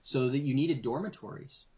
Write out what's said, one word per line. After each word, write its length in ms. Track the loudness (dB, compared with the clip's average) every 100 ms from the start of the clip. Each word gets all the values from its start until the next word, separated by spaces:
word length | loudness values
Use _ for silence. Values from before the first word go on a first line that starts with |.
so 280 | -2 2 2
that 100 | 2
you 140 | 2
needed 280 | 2 4 2
dormitories 840 | 0 -2 -4 -8 -12 -12 -16 -18 -20